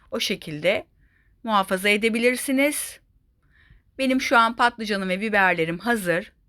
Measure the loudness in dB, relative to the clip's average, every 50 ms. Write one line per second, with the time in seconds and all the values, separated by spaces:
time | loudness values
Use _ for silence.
0 | _ _ -6 -6 -4 -4 -4 -6 -6 -10 -10 -2 0 0 0 0 -4 -10 _ _
1 | _ _ _ _ _ _ _ _ -6 0 0 0 2 2 -2 0 2 2 2 2
2 | 2 0 0 2 0 0 0 0 -2 -2 0 2 0 0 0 -4 -8 -10 -14 -18
3 | _ _ _ _ _ _ _ _ _ _ _ _ _ _ -20 _ _ _ _ -4
4 | -2 0 0 0 0 2 4 4 4 4 2 2 0 0 0 -2 -4 -4 -2 -2
5 | -2 -2 -2 -2 -2 0 2 4 4 4 4 2 0 -2 -2 -4 -2 -2 -2 -2
6 | 0 -2 -2 -2 -2 -8 _ _ _